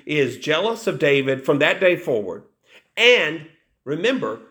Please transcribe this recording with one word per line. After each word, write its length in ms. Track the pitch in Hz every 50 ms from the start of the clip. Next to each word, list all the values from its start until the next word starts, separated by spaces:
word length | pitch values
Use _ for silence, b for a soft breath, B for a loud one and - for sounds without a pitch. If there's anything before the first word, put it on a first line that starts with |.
| B
is 320 | - 151 151 139 123 117
jealous 500 | - - 143 151 160 196 226 226 220 -
of 120 | - - 123
David 440 | 156 143 143 139 135 135 135 131 -
from 160 | - 156 139
that 200 | 147 165 185 185
day 160 | 190 180 175
forward. 480 | 151 - 156 131 110 101 90 85 104 - _ _ _ b b b b b b b
And 520 | - 226 240 247 220 170 151 156 165 156 - _ _ _ _ _ _ _
remember, 540 | 131 147 165 185 240 269 226 - 110 110 - - _